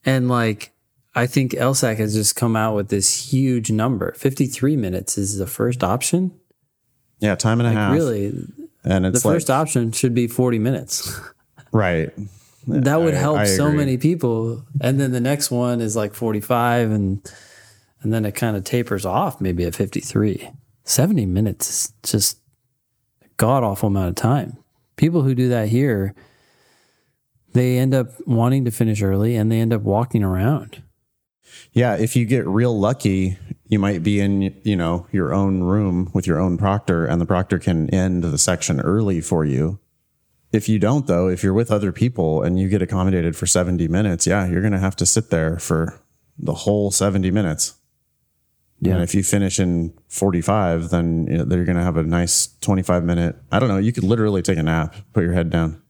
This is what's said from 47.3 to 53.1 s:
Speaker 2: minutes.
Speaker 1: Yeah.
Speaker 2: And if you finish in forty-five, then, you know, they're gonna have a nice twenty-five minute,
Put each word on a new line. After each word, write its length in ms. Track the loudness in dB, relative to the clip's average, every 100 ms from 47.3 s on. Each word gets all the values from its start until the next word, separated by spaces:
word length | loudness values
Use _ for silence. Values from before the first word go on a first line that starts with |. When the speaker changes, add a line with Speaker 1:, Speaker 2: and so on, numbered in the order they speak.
Speaker 2:
minutes. 440 | 0 0 -2 -6 -8 _ _ _ _ _ _ _ _ _ _
Speaker 1:
Yeah. 140 | 0
Speaker 2:
And 80 | 0
if 120 | 0
you 80 | 0
finish 380 | 0 0 0 0
in 320 | 0 0 -2 -8 _
forty-five, 840 | -2 0 0 0 2 2 0 0
then, 360 | 0 0 0 0
you 100 | -2
know, 60 |
they're 200 | 0 0
gonna 200 | 0 0
have 120 | 0 0
a 60 |
nice 460 | 0 0 0 -2 -4 _
twenty-five 440 | -2 0 2 0
minute, 320 | 2